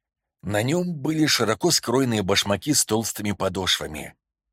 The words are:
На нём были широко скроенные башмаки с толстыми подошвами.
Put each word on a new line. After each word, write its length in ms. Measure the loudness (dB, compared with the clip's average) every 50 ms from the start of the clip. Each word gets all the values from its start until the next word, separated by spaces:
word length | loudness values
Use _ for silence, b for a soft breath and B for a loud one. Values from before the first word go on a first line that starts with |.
| _ _ _ _ _ _ _ _
На 200 | -8 -4 -2 0
нём 320 | 0 2 0 0 0 -2 -4
были 320 | -4 -4 -2 0 2 2
широко 440 | 2 2 2 2 0 0 0 2 2
скроенные 520 | 2 2 0 2 2 2 2 2 2 0
башмаки 520 | 2 2 2 2 2 2 0 0 0 0 0
с 100 | 0 2
толстыми 480 | 2 0 0 0 -2 -6 -4 -4 -4
подошвами. 840 | -2 -2 -2 -2 -2 -2 0 0 0 -2 -2 -6 -8 -10 -10 -12 -14 _ _ _ _ _ _ _